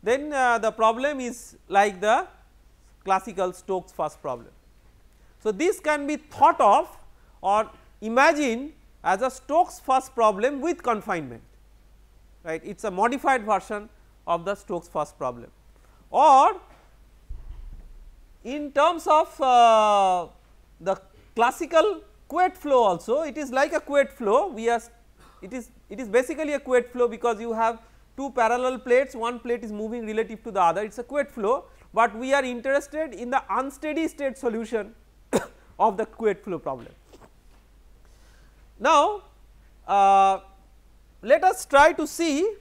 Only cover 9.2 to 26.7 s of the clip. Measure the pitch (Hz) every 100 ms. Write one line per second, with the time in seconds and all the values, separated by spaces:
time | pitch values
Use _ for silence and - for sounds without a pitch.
9.2 | 254 247 - 294 359 - - 262 254 -
10.2 | 220 196 233 285 294 349 - 220 208 180
11.2 | 139 117 - _ _ _ _ _ _ _
12.2 | _ _ 165 160 180 202 220 180 226 262
13.2 | 269 262 214 196 - 214 208 _ _ _
14.2 | - 170 170 196 - 175 - 170 147 -
15.2 | 135 120 117 _ _ _ _ _ _ -
16.2 | 302 269 311 381 - - _ _ - _
17.2 | _ - - - - - - - - -
18.2 | - - 220 285 294 277 302 339 320 311
19.2 | 330 - 269 247 233 220 214 208 190 180
20.2 | 160 - _ - _ _ 165 190 - _
21.2 | - - 233 254 320 330 330 339 - -
22.2 | - 311 370 370 294 262 220 175 - 254
23.2 | 320 269 285 254 294 320 - 285 277 -
24.2 | 220 233 381 240 226 233 - _ _ _
25.2 | - _ 190 254 226 _ _ 202 247 220
26.2 | 254 302 302 285 277